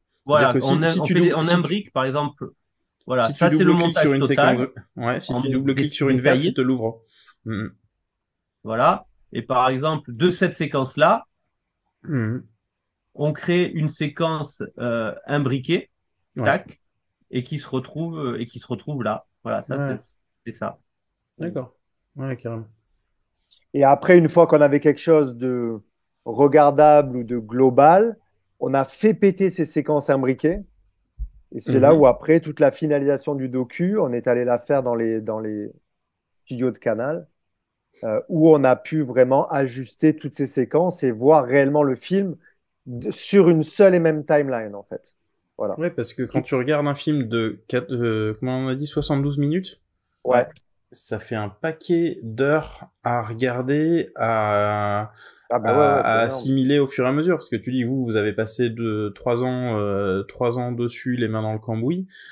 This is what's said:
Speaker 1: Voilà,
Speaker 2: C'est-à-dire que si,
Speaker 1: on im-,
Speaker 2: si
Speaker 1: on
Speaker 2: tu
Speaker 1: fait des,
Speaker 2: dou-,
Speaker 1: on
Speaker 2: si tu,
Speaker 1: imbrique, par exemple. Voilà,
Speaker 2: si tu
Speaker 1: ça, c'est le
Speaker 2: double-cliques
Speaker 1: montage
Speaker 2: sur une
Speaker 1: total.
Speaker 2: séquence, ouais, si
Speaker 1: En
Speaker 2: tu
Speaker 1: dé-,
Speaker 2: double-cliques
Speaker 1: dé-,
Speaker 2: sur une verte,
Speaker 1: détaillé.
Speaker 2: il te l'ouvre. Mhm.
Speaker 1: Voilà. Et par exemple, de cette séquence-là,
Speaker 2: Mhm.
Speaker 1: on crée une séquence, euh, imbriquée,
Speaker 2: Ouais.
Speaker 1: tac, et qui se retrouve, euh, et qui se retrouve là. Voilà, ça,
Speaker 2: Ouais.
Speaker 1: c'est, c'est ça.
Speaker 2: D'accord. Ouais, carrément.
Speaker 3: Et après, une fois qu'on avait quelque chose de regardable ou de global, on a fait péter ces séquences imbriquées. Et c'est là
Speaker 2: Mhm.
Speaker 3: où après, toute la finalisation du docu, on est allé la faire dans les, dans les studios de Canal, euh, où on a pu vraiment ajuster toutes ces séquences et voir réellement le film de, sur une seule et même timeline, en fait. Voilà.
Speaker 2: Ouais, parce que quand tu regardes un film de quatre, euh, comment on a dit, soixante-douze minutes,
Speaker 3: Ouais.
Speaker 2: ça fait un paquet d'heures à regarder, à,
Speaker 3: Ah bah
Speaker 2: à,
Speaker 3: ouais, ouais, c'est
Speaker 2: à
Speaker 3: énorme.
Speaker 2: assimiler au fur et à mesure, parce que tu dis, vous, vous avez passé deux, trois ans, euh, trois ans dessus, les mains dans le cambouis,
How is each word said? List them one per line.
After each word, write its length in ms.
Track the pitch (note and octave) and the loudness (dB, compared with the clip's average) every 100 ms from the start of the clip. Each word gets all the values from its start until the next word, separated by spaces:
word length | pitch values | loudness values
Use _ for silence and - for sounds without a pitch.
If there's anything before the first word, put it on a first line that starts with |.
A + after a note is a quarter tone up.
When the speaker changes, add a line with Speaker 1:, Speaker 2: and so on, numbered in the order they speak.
| _ _ | _ _
Speaker 1:
Voilà, 280 | C#3 D3 C3+ | -2 2 2
Speaker 2:
C'est-à-dire 20 | |
que 60 | B2+ | 2
si, 120 | - | 2
Speaker 1:
on 100 | D#3 | 2
im-, 40 | E3 | 2
Speaker 2:
si 140 | F3+ | 0
Speaker 1:
on 40 | |
Speaker 2:
tu 80 | - | 0
Speaker 1:
fait 60 | F3 | 2
des, 80 | F3 | 2
Speaker 2:
dou-, 80 | D#3 | 2
Speaker 1:
on 60 | |
Speaker 2:
si 60 | D#3+ | 2
tu, 40 | |
Speaker 1:
imbrique, 380 | F3 D3+ G3+ - | 2 0 -4 -6
par 120 | C3+ | -4
exemple. 460 | C3 C#3+ D3 - - - _ _ _ _ - | -4 -2 -6 -8 -16 -18 _ _ _ _ -6
Voilà, 220 | B2+ A#2 | -2 -2
Speaker 2:
si 60 | |
tu 40 | C#3+ | 2
Speaker 1:
ça, 120 | F3+ | 2
c'est 80 | D#3 | 4
le 60 | - | 4
Speaker 2:
double-cliques 200 | E3+ E3+ | 4 2
Speaker 1:
montage 160 | E3 | 2
Speaker 2:
sur 100 | D3+ | 2
une 60 | C#3 | 2
Speaker 1:
total. 380 | C3+ C3+ D3 A#2+ | 2 2 2 2
Speaker 2:
séquence, 160 | C3+ - - - | -2 -8 -18 -8
ouais, 240 | A#2+ B2+ | -4 -4
si 120 | - | -4
Speaker 1:
En 80 | B2 | -6
Speaker 2:
tu 60 | C3 | -4
Speaker 1:
dé-, 60 | |
Speaker 2:
double-cliques 380 | C3 C#3 C3+ D3 | -2 -2 0 -2
Speaker 1:
dé-, 40 | |
Speaker 2:
sur 140 | - C3+ | -2 0
une 120 | B2+ | 2
verte, 160 | C3 C3 | 2 0
Speaker 1:
détaillé. 120 | F3 | 0
Speaker 2:
il 40 | |
te 60 | - | -2
l'ouvre. 420 | B2+ B2+ A2+ A2+ _ _ _ _ | -2 -2 -4 -8 _ _ _ _
Mhm. 280 | A#2 G#2 A2 - _ _ _ _ _ _ _ _ | -8 -6 -8 -12 _ _ _ _ _ _ _ _
Speaker 1:
Voilà. 420 | G#2+ A2+ D3+ F#3+ - _ _ | -8 0 2 0 -4 _ _
Et 100 | A#2 | -10
par 260 | A#2+ B2 C3 | -4 0 0
exemple, 440 | C3 D#3 D3+ - | 0 -4 -4 -8
de 160 | A#2 F3+ | 0 0
cette 260 | F3+ F3+ - | 2 -2 -2
séquence-là, 680 | D3+ C#3 C3 C#3+ D#3+ A3+ - _ _ _ _ _ _ _ | -4 -4 -4 2 4 4 -2 _ _ _ _ _ _ _
Speaker 2:
Mhm. 420 | - C3+ A2 B2 - _ _ _ _ _ _ | -6 -4 -4 -6 -10 _ _ _ _ _ _
Speaker 1:
on 180 | - D3+ | -6 -4
crée 320 | D3+ - F3 F3 | -4 -2 0 0
une 220 | D#3+ D3+ | -2 -4
séquence, 720 | - D#3 - E3 D#3 C#3+ - - - | -4 -8 -4 -4 -4 -8 -12 -14 -8
euh, 340 | A#2+ A#2 A2+ - - | -6 -4 -6 -10 -6
imbriquée, 640 | D3 C3 C3+ C3 F3 - _ _ _ _ - | -2 -2 -4 -2 -4 -6 _ _ _ _ -6
Speaker 2:
Ouais. 80 | |
Speaker 1:
tac, 360 | A#2+ F#3 - - _ _ _ _ _ | -2 -2 -4 -20 _ _ _ _ _
et 140 | B2+ | -8
qui 160 | B2 D3 | -8 -10
se 80 | - | -8
retrouve, 500 | C3 - D3 E3 D#3+ | -8 -8 -10 -10 -8
euh, 220 | C3 A2+ | -8 -8
et 60 | A#2 | -10
qui 100 | A#2 | -14
se 80 | - | -12
retrouve 380 | B2 - C#3+ | -10 -8 -6
là. 220 | G#2+ - - _ | -6 -6 -10 _
Voilà, 180 | A2+ G#2+ | -8 -8
ça, 140 | - C#3 | -6 -6
Speaker 2:
Ouais. 200 | C#3 B2+ | -6 -8
Speaker 1:
c'est, 520 | _ _ _ _ A2+ | _ _ _ _ -18
c'est 80 | - | -12
ça. 220 | G#2+ - _ _ _ _ _ - | -12 -14 _ _ _ _ _ -14
Speaker 2:
D'accord. 380 | E3+ D#3+ B2 _ _ _ _ C3+ | -10 -10 -12 _ _ _ _ -12
Ouais, 200 | C3 B2 | -10 -10
carrément. 300 | A#2 A2+ A2 _ _ _ _ _ _ _ _ _ _ | -10 -10 -12 _ _ _ _ _ _ _ _ _ _
Speaker 3:
Et 100 | C#3 | 2
après, 340 | C3+ C#3+ - F3 | 4 4 6 6
une 100 | D#3 | 6
fois 180 | E3+ D#3+ | 4 6
qu'on 140 | D3+ | 6
avait 200 | D3 C#3+ | 6 4
quelque 200 | D3+ - | 2 2
chose 360 | E3 D#3 C3+ A#2 | 4 4 2 -2
de 400 | B2+ B2 A#2 A2 - _ _ _ | -4 -4 -4 -8 -12 _ _ _
regardable 920 | A#2+ A2+ C#3+ D3+ C#3+ C#3 D3+ D3 C#3 B2 | -6 2 4 6 6 6 8 8 4 -2
ou 60 | |
de 140 | A#2 A#2+ | -6 -6
global, 800 | G#2+ A#2+ C3 B2 D3 F#3 A3+ G#3 _ _ _ - | -4 2 4 6 6 6 4 -2 _ _ _ -8
on 160 | C3 | -2
a 100 | C3+ | -2
fait 300 | C3+ - A3 | -2 0 0
péter 360 | - G3 F#3 F#3+ | 4 2 2 -2
ces 160 | F3+ D3+ | -2 -4
séquences 420 | D#3+ C#3+ D3+ C#3+ | -4 -2 0 0
imbriquées. 500 | C3+ C3 B2+ D3+ G3+ G3 _ _ _ _ - - - _ | 0 0 0 0 -2 -8 _ _ _ _ -14 -14 -16 _
Et 80 | A#2 | -12
c'est 180 | - C3 | 0 4
là 140 | C#3+ | 6
Speaker 2:
Mhm. 80 | D#3+ | 8
Speaker 3:
où 60 | C3 | 6
après, 340 | A#2+ - E3 | 4 2 0
toute 180 | D#3+ C#3+ | 0 0
la 120 | C#3+ | 0
finalisation 640 | - D#3 C#3+ C#3 C3+ - | 2 -2 0 0 -2 -4
du 140 | C#3+ C3 | -6 -4
docu, 500 | B2+ A#2+ - F3+ G#3 | -4 -6 -4 -2 -2
on 140 | C#3+ | -2
est 140 | A#2+ B2 | -2 -2
allé 180 | A#2+ | 0
la 140 | B2 A#2+ | 0 -2
faire 240 | - C#3 | -2 -2
dans 120 | B2 | -2
les, 260 | A#2 A2+ A2 | -2 -2 -4
dans 180 | A2 A2 | -6 -8
les 300 | G#2+ G#2+ G#2+ - _ _ _ _ _ | -6 -8 -10 -16 _ _ _ _ _
studios 400 | _ - B2+ B2+ | _ -12 -4 -4
de 80 | A2 | -4
Canal, 500 | - G#2+ C3 E3+ D#3+ _ _ _ _ _ _ _ | -4 -4 -4 -8 -12 _ _ _ _ _ _ _
euh, 160 | A2+ G#2+ - | -6 -6 -2
où 220 | D#3+ D#3+ | 4 6
on 140 | D3+ | 6
a 120 | C3 B2 | 6 2
pu 260 | - D#3 | -2 -6
vraiment 440 | C3 B2 B2+ C3+ - | 0 2 4 2 0
ajuster 680 | C#3+ C3 B2 B2+ - D#3 D3+ | -2 -4 -6 -14 0 0 0
toutes 180 | C#3+ | -4
ces 120 | - C3+ | -8 -6
séquences 560 | C#3 A#2+ D3+ F3+ - | -2 0 0 0 -2
et 80 | C3 | -4
voir 340 | A2 C3+ D#3 | 0 4 4
réellement 380 | B2 C#3 C#3 D3 | 4 2 2 2
le 140 | C#3+ B2+ | 0 -2
film 400 | - F#3+ G3 D#3+ _ _ _ _ C3 | -4 -4 -4 -8 _ _ _ _ -14
de, 240 | A#2+ - | -10 -10
sur 380 | - - G3+ E3+ | -10 0 4 6
une 140 | D#3+ | 4
seule 320 | D3+ - G3 | 2 4 4
et 60 | F3+ | 6
même 240 | E3 D#3 | 2 0
timeline, 500 | D3 D3+ C#3 A#2+ A2 | 0 0 0 -4 -8
en 100 | G2+ | -12
fait. 300 | - - _ _ _ _ _ - | -14 -16 _ _ _ _ _ -8
Voilà. 200 | G2+ F#2+ | -6 -4
Speaker 2:
Ouais, 120 | E3+ | -6
parce 240 | - A2+ | -4 -6
que 80 | - | -6
quand 200 | A#2+ - | -4 -4
tu 120 | - | -2
regardes 320 | C3 B2+ D3 D3 | -2 0 -2 -2
un 80 | |
film 300 | C#3 - D3 A2 | -4 -2 -2 -2
de 340 | A2+ A2 - - | -2 -4 -6 -6
quatre, 240 | B2 B2 | -6 -4
euh, 420 | B2 A#2 A2 G#2+ G#2+ | -4 -2 -2 -4 -4
comment 180 | B2+ C3 | -6 -4
on 100 | C3 | -4
a 60 | |
dit, 120 | C3 D3 | -6 -6
soixante-douze 520 | D#3 C#3+ C#3+ C#3+ C#3+ | -4 -2 -2 -2 -2
minutes, 440 | C#3+ F3 F#3 - _ _ _ _ | -2 -2 -6 -14 _ _ _ _
Speaker 3:
Ouais. 220 | B2 B2 B2 - _ _ _ | 0 0 0 -6 _ _ _
Speaker 2:
ça 260 | - - G#2+ | -16 -10 -10
fait 160 | - | -6
un 140 | A2 G2+ | -8 -8
paquet 720 | - D#3+ D#3+ - E3+ E3+ - | -8 -8 -6 -2 -2 -2 -6
d'heures 680 | A2+ A2 C#3 D#3 - - - _ | -8 -2 0 0 -2 -14 -20 _
à 200 | B2 A#2+ | -4 -4
regarder, 880 | A2 A2+ B2+ B2 B2+ D3 D#3+ E3+ - - | -4 -4 -4 -2 -2 0 0 0 -2 -4
à, 960 | A2+ A2 G#2+ G#2 G#2 G#2 G#2 G2+ G#2+ - - _ - | -2 0 0 0 0 -2 -2 -4 -6 -12 -20 _ -6
Speaker 3:
Ah 80 | A#2+ | -4
bah 120 | A2 | 0
Speaker 2:
à, 20 | |
Speaker 3:
ouais, 240 | C3+ C#3+ - | 2 2 2
ouais, 60 | |
c'est 40 | - | 2
Speaker 2:
à 160 | A2+ | 0
Speaker 3:
énorme. 20 | A#2 | 0
Speaker 2:
assimiler 520 | C3 B2+ C3+ C3 C#3+ | -2 -2 0 2 2
au 80 | C3+ | 0
fur 200 | - B2+ | -2 -2
et 20 | |
à 40 | |
mesure, 240 | C#3+ E3+ E3 | 0 0 -2
parce 120 | - | -4
que 80 | A2 | -8
tu 160 | B2 | -4
dis, 120 | B2+ | -4
vous, 200 | A#2 C3+ | -2 -2
vous 120 | A#2+ G#2+ | -2 -2
avez 160 | G#2 | -2
passé 380 | G2+ G#2+ - A#2+ | -2 -2 -2 -2
deux, 420 | A2+ A2+ G#2+ G#2 | -4 -4 -4 -6
trois 300 | - B2 A#2+ | -6 -4 -2
ans, 320 | B2+ B2+ B2 G#2+ | -2 -4 -4 -4
euh, 440 | G#2 G2 G2+ F#2+ | -2 -2 -2 -4
trois 340 | - - B2 B2 | -4 -4 -4 -2
ans 140 | B2 | -4
dessus, 440 | A#2+ A#2+ - B2+ B2 | -4 -6 -6 -6 -4
les 120 | A2 | -4
mains 140 | A2 | -4
dans 100 | A2 | -6
le 60 | G#2+ | -6
cambouis, 480 | A2 A2+ B2 F3+ F#3+ - - | -6 -6 -4 -6 -8 -16 -20